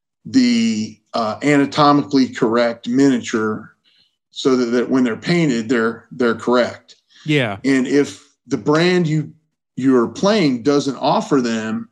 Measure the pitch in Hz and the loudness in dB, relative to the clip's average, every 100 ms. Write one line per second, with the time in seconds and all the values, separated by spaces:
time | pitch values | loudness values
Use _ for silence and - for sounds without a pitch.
0 | _ _ 113 127 123 117 113 110 110 - | _ _ -2 2 2 2 0 -2 -6 -12
1 | _ 117 107 107 139 143 139 - 147 143 | _ -6 -4 -2 0 2 2 2 4 4
2 | 139 135 120 - 117 117 117 113 120 127 | 2 0 0 0 0 2 0 -2 -4 2
3 | 139 120 92 113 110 107 - _ _ _ | 2 2 -2 -4 -4 -6 -12 _ _ _
4 | _ _ _ - 139 127 117 120 - 131 | _ _ _ -4 0 0 0 -2 0 0
5 | 123 104 160 170 156 117 110 120 113 113 | 0 -2 -2 0 0 0 -2 -2 -2 -4
6 | - 123 120 113 - 123 117 - _ _ | -12 -2 -2 0 0 0 0 -4 _ _
7 | _ _ 151 147 113 98 135 135 123 143 | _ _ -2 -2 -2 -4 0 0 2 0
8 | 139 - _ _ - 135 117 151 180 180 | 0 -6 _ _ -8 -4 0 2 2 2
9 | 156 156 131 - _ _ _ - 131 123 | 0 -2 -4 -14 _ _ _ -2 2 2
10 | 117 - 196 220 151 123 139 143 139 120 | 2 -2 0 2 0 0 0 0 -2 -4
11 | 139 196 202 143 120 113 110 113 - | -2 -2 0 0 0 -4 -6 -8 -8